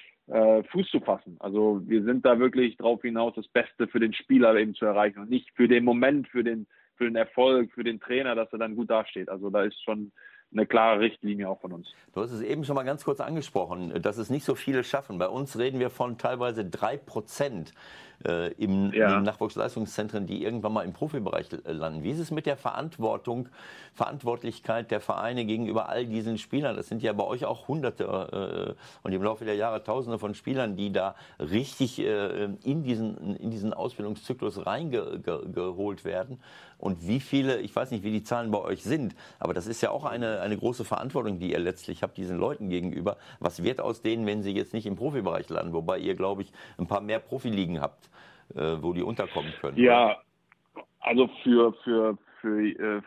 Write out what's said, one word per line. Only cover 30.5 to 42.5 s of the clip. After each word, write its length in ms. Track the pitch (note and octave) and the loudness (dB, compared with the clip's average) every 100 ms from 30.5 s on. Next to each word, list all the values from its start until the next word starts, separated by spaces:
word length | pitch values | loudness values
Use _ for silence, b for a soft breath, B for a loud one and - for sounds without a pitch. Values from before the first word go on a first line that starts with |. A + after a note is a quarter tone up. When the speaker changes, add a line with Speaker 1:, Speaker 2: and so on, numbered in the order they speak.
| C3 A#2 F#2+ | -2 -2 -2
Speaker 2:
die 160 | G2+ | -2
da 220 | G2 F#2+ - B B | 0 0 -4 B B
richtig, 600 | D2 G#2 C#3 - B2+ - | -2 -2 -2 -2 -2 0
äh, 460 | G2 G#2 G2+ F2+ G#2 G2 | -2 0 -2 -4 -6 -6
in 200 | A#2+ D#3 | -4 -2
diesen, 520 | C3 A2+ A2 - - G2 | -2 -2 -2 -6 -8 -6
in 160 | A2+ | -6
diesen 220 | A2+ G#2+ | -4 -4
Ausbildungszyklus 920 | - A2+ - G#2 G#2+ - B2+ G#2+ G2 F2+ | -4 -6 -6 -8 -8 -8 -4 -4 -4 -4
reinge-, 540 | A#2 E3 A#2+ F2 E2+ | -4 -2 -2 -4 -6
ge-, 320 | - D#2 F2 | -4 -4 -4
geholt 540 | F2 F2+ F2+ G2+ G2 F2+ | -4 -4 -4 -6 -4 -6
werden. 340 | F#2 A#2+ B2 B B B B | -4 -6 -10 B B B B
Und 280 | - F2 E2+ | -4 -4 0
wie 120 | C3 | -2
viele, 400 | C#3 C#3 C3+ A#2 | 2 0 2 0
ich 160 | G#2+ - | -2 -4
weiß 160 | C3 | -4
nicht, 120 | A2 | -4
wie 80 | G#2 | -2
die 120 | G#2+ | -4
Zahlen 260 | G#2+ A#2+ A2+ | -2 -4 0
bei 80 | G#2 | -2
euch 240 | E2 G2 | -2 -4
sind, 320 | G2 D3+ A2+ - B B | -2 -2 -2 -8 B B
aber 140 | E2 | -4
das 140 | F2 G2 | -4 -4
ist 140 | A#2 | -2
ja 80 | G#2+ | -2
auch 160 | A2+ D#3 | -2 -4
eine, 340 | A#2 A2+ G#2+ | -4 -2 -2
eine 160 | G2 G#2+ | -2 0
große 280 | A#2+ A#2+ G#2+ | -2 -2 -4
Verantwortung, 540 | G#2+ C3+ C#3 A2 F2+ | -4 -2 -2 -2 -4
die 120 | F2+ | -2
ihr 80 | E2+ | 0
letztlich 440 | F2 - - F2 | 0 -4 -8 -6
habt, 140 | - - | -6 -6
diesen 200 | F2+ F2 | -6 -2
Leuten 320 | G#2 | -2